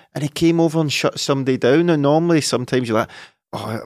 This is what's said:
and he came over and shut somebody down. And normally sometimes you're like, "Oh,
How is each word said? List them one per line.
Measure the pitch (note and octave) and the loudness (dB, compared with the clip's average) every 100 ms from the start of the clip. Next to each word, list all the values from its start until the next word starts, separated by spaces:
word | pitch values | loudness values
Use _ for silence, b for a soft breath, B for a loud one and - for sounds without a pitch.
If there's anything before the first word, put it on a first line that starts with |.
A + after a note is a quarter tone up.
| b | b
and | - | -8
he | C#3+ | -8
came | - E3 E3+ | 0 2 2
over | E3 D#3+ | 2 0
and | D3+ | -2
shut | - C#3+ - | -2 -4 -4
somebody | - C#3 C3 C3 | -2 -2 0 0
down. | A#2+ D3+ F3 | 2 2 2
And | D#3+ | 2
normally | C#3 D#3 E3+ E3 | 2 2 2 0
sometimes | - A#2+ B2 C3 A#2 | 0 -2 -2 -2 0
you're | A2+ | -2
like, | - B B B _ | -2 B B B _
"Oh, | - A2 A2+ | -10 -8 -10